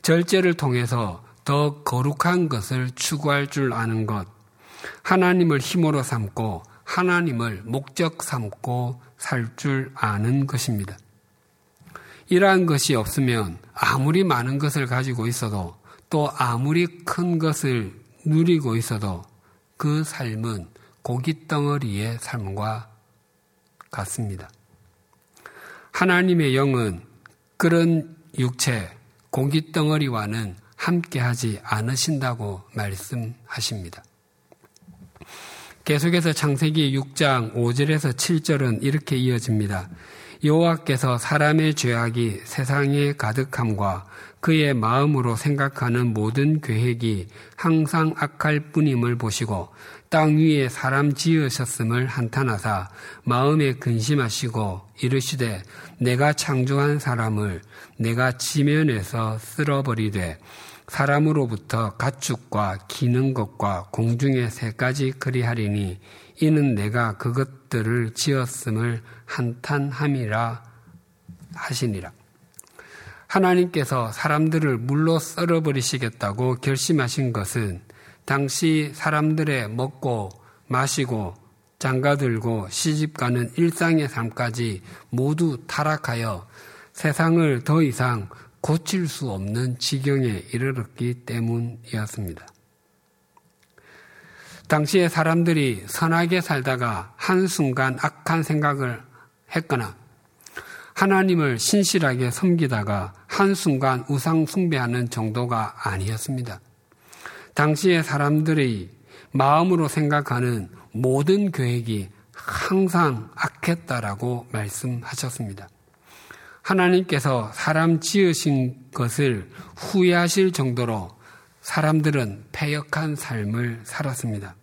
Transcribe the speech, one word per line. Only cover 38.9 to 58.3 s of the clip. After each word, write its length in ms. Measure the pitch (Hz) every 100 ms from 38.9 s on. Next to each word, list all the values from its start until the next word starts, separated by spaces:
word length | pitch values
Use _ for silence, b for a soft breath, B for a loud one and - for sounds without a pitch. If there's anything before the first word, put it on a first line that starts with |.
| 151 - 131
이어집니다. 720 | 127 120 117 107 101 98 92 85 B B B B
"여호와께서 720 | 151 156 170 160 - 131 135 120
사람의 580 | - 151 151 156 156 151
죄악이 640 | 123 117 117 117 117 101
세상에 680 | - - 131 139 139 143 143
가득함과 960 | 143 113 117 131 - 117 104 101 92 - B B B
그의 340 | - 156 147
마음으로 600 | 127 110 127 147 143 123 113
생각하는 800 | 147 139 139 - 123 120 123
모든 460 | 107 107 123 143 156
계획이 680 | 147 110 123 117 117 101 87 B B B
항상 580 | 170 160 151 165 160 -
악할 540 | 147 - 156 147 151
뿐임을 460 | 160 151 123 120 120
보시고 520 | 113 - 113 98 - B B B B
땅 280 | 160 156 151
위에 320 | 160 151 131
사람 440 | - 131 135 147
지으셨음을 960 | 135 165 165 139 - 123 - 113 120 127
한탄하사 840 | 117 117 131 131 107 110 101 95 B B B
마음에 500 | - 123 139 156 139
근심하시고 1080 | 123 - 117 113 147 120 - 123 113 104 92 - -
이르시되 600 | 127 135 127 139 120 98 - B B B
내가 340 | 123 123 147
창조한 640 | 147 - 135 127 139 143 147
사람을 640 | 139 120 113 107 104 85 - B B B
내가 360 | 113 117 127